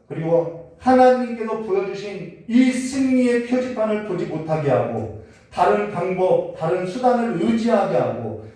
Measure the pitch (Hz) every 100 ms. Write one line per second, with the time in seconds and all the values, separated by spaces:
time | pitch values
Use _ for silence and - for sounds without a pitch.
0 | - - 160 170 165 - - - 247 254
1 | 254 247 233 233 220 220 214 190 196 -
2 | 208 185 165 - - 240 262 254 269 269
3 | 262 254 247 240 233 254 254 214 214 208
4 | 202 170 151 156 156 156 139 120 117 113
5 | - - - - _ - 185 208 208 170
6 | 185 180 185 170 - - 160 180 185 247
7 | 247 233 226 170 233 226 233 208 - -
8 | - - - - -